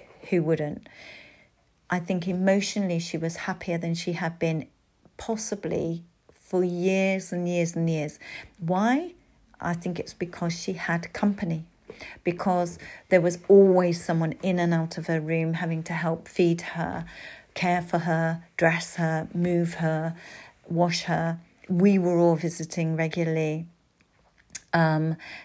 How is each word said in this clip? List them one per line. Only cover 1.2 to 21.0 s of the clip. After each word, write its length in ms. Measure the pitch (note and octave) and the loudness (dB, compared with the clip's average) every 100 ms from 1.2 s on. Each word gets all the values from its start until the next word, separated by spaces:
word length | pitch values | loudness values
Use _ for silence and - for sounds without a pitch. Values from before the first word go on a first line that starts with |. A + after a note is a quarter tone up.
| - - _ _ _ _ - | -20 -20 _ _ _ _ -6
I 120 | F3+ | -4
think 280 | E3+ F#3 F3 | -2 -4 -2
emotionally 680 | F3+ F#3+ G3 G3 G#3 F#3+ E3+ | 0 2 2 2 -2 -2 -2
she 180 | E3+ D#3+ | -2 -4
was 200 | E3 E3 | -4 -4
happier 420 | - F#3 - E3+ | -8 -8 -4 -4
than 160 | E3+ | -2
she 200 | E3 - | -4 -4
had 260 | E3+ F3 E3+ | -4 -4 -2
been 280 | E3 D#3+ - _ _ _ _ - | -2 -2 -6 _ _ _ _ -12
possibly 880 | - A3 - G3+ D#3+ D#3+ E3 E3+ - _ _ | -6 -6 -4 -6 -4 -2 -2 -6 -10 _ _
for 320 | - - F#3 | -20 -4 0
years 680 | F3+ F3 F#3 F#3+ F#3+ F#3+ F#3 | 0 0 0 2 2 0 -4
and 160 | F3 F3 | -4 -2
years 280 | F3 E3+ E3+ | 0 0 0
and 120 | E3 | 0
years. 300 | D#3+ D3+ - - - - - | 0 -4 -8 -16 -18 -18 -8
Why? 560 | E3 F#3 A3 C4+ F4 - _ _ _ - | -2 0 2 2 -2 -10 _ _ _ -10
I 140 | E3+ E3+ | -6 -6
think 240 | F3+ E3+ | -6 -8
it's 140 | - | -10
because 460 | - E3+ - E3+ E3+ | -10 -10 -6 -4 -4
she 140 | - | -6
had 400 | E3+ - E3+ E3+ | -6 -4 -4 -4
company, 500 | - G#3 G3+ E3+ D#3+ D#3+ _ - - - - | -2 0 0 -2 -4 -8 _ -20 -20 -20 -6
because 560 | - F3 - F3+ F3 F3 - - - | -4 -2 0 0 0 -6 -16 -20 2
there 120 | F#3 | 4
was 160 | F3 F3 - | 4 0 6
always 560 | G3 G3 F#3 F3+ E3+ | 10 10 8 4 0
someone 300 | - E3 D#3+ - | 0 0 0 -2
in 160 | F#3 F3+ | -2 2
and 160 | E3+ | 2
out 240 | E3 D#3+ E3 | 2 0 -4
of 80 | E3 | -2
her 160 | E3 | -2
room 320 | D#3 E3 D#3+ | 0 0 0
having 300 | E3 E3+ D#3+ | -2 -2 -4
to 100 | D#3+ | -4
help 340 | E3+ E3 E3 - | -4 -2 -4 -4
feed 340 | - F3 E3+ | 2 4 2
her, 440 | - E3+ E3 - E3+ - - - - | -2 -6 -6 -6 -10 -14 -18 -20 -18
care 300 | - F3+ F3 | -4 0 0
for 160 | F3 E3+ | 0 -2
her, 440 | D#3+ E3 E3 E3 - - | 0 0 0 -2 -8 0
dress 380 | E3 E3 - - | 2 2 -2 -2
her, 320 | E3 D#3+ D#3 F3 | 0 0 -4 -2
move 400 | F3 F3 E3+ E3+ | 2 2 0 0
her, 400 | E3 D#3+ D#3+ E3+ - - - - - | 0 0 -2 -6 -14 -20 -20 -20 -4
wash 360 | E3 F3 E3+ | 0 2 0